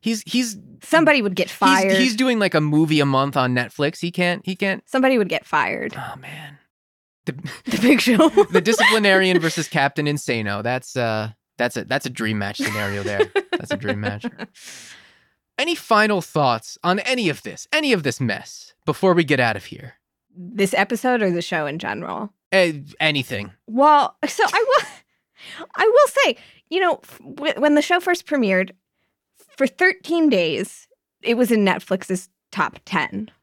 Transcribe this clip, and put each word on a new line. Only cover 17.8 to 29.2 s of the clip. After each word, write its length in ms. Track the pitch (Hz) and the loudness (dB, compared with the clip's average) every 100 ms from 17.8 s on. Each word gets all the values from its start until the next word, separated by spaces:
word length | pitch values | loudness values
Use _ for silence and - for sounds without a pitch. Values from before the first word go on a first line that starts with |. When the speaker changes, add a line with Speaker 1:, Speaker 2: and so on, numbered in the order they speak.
| 302 | 0
Speaker 1:
of 120 | 214 | 0
this 160 | 139 117 | 0 -2
mess 540 | 127 98 - - - _ - | -4 -4 -8 -20 -20 _ -6
before 260 | 147 190 | 0 2
we 120 | 175 | 2
get 160 | 156 139 | 2 2
out 160 | 120 104 | 2 0
of 80 | |
here? 300 | - - 127 - _ _ _ 180 | -8 -18 -18 -20 _ _ _ -20
Speaker 2:
This 360 | 180 233 196 | -16 -2 -2
episode 480 | - 196 233 254 247 | 0 -2 -2 0 0
or 120 | 202 | 0
the 100 | 170 | -2
show 240 | 170 170 147 | -4 -4 -4
in 140 | 151 | -6
general? 520 | 185 208 175 90 208 _ _ | -8 -8 -8 -8 -10 _ _
Speaker 1:
Uh, 180 | 190 175 151 143 - | 2 2 0 -12 -4
anything. 500 | 156 151 127 110 104 _ _ | -2 -2 -4 -8 -10 _ _
Speaker 2:
Well, 500 | 226 285 302 262 - 294 | 2 4 4 2 -2 -8
so 160 | - 415 | -2 0
I 180 | 392 480 | 0 2
will, 180 | 539 - - _ _ _ _ - - 330 | 0 0 -14 _ _ _ _ -20 -18 -16
<laughs> 80 | |
I 80 | - | 0
will 240 | 440 480 554 - | 4 6 4 4
say, 140 | 523 233 - _ _ | 0 0 -8 _ _
you 80 | 330 | 0
know, 220 | 370 302 | 2 0
f-, 180 | - - - | -6 -20 -20
w-, 200 | 269 285 - | -6 -4 0
when 160 | 294 | 2
the 80 | 294 | 2
show 160 | 294 359 | 2 0
first 260 | 359 349 | 0 -4
premiered, 460 | - 294 220 185 190 - _ _ _ _ | -2 -2 0 0 -2 -8 _ _ _ _